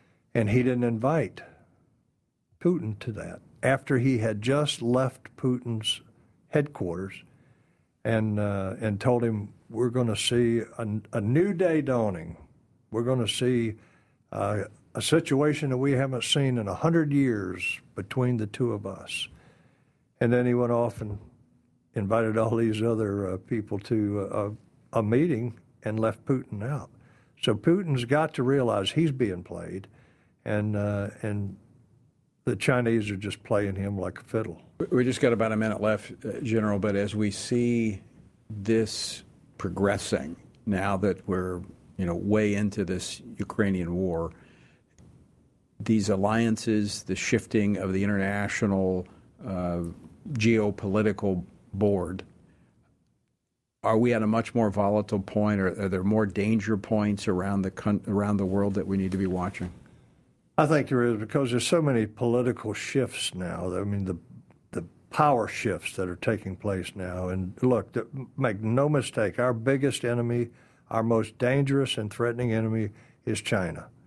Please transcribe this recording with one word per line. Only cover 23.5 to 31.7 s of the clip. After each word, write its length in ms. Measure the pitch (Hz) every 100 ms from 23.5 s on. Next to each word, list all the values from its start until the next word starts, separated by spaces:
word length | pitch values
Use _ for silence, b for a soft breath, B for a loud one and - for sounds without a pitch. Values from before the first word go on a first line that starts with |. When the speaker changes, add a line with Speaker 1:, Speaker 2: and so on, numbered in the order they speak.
| 117 101 101
Speaker 1:
to, 500 | - 113 104 101 98
uh, 180 | 107 104 107 _ _ _
a, 60 | 113
a 40 |
meeting 560 | 107 120 170 117 120 - - _
and 160 | 110 110
left 240 | 110 -
Putin 360 | - 131 - 104
out. 280 | 113 143 - b b b b _
So 140 | -
Putin's 500 | 101 - 180 180 131
got 300 | 120 147 160
to 80 | -
realize 480 | 127 139 120 104 95
he's 220 | - 160
being 320 | 131 113 87
played, 420 | 90 87 85 92 - b b b b b
and, 300 | - 104 107
uh, 360 | 104 104 101 101 -
and 340 | 110 104 98 95 -